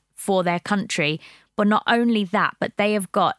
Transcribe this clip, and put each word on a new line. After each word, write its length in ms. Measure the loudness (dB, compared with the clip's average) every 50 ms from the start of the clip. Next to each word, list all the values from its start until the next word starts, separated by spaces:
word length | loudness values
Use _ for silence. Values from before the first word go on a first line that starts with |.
| _ _ _
for 300 | -8 -4 0 0 0 2
their 180 | 0 0 -2
country. 580 | -2 -2 -2 -2 -2 -4 -4 -2 -2 -2 -2 -4 -8 -14 -20 -20 _ _ _ 0
But 100 | 2 2
not 160 | 2 2 2 0
only 360 | 0 2 2 2 0 0 0
that, 300 | 0 0 0 0 0 -2 -4
but 140 | -6 -4 -2 0
they 160 | 0 0 0
have 180 | -2 -2 -2
got 260 | -2 0 0 0 -2